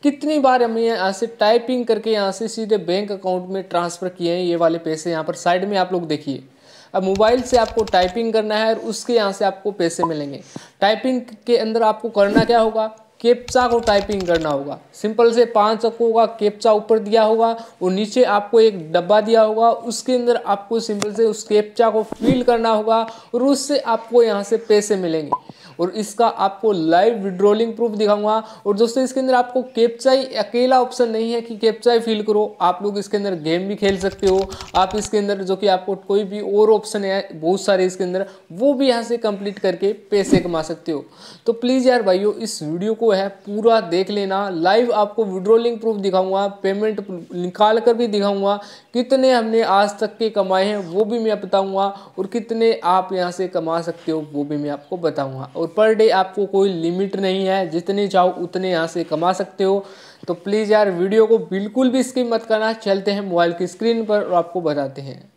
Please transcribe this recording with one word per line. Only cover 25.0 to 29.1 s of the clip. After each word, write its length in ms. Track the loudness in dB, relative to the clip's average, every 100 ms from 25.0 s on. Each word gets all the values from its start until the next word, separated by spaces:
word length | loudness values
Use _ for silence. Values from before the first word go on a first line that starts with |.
| -2 -4 -4 -6 -8 -20 -20 -4
और 80 | -4
इसका 340 | -4 -8 0 0
आपको 460 | 2 -2 0 -2
लाइव 420 | 0 2 4 4 2
विड्रॉलिंग 540 | -6 2 2 4 0
प्रूफ 180 | -2 -4
दिखाऊंगा। 440 | 0 0 2 2 -2 -4 -8 -4
और 100 | 0
दोस्तों, 280 | 2 0
इसके 160 | -2